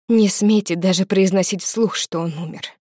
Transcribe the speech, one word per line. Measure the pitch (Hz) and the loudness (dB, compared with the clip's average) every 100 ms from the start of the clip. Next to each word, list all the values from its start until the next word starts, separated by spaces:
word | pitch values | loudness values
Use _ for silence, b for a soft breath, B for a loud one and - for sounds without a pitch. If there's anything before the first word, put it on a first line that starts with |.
| - | 0
Не | 226 208 | 2 4
смейте | - 208 214 202 170 | 2 2 2 0 -2
даже | 185 180 190 | 0 0 0
произносить | 190 190 190 180 190 | 2 2 2 0 -2
вслух, | - 226 220 - | -4 -2 -2 -2
что | - 170 | -6 -6
он | 170 156 | -6 -6
умер. | 160 - - - _ | -10 -12 -16 -18 _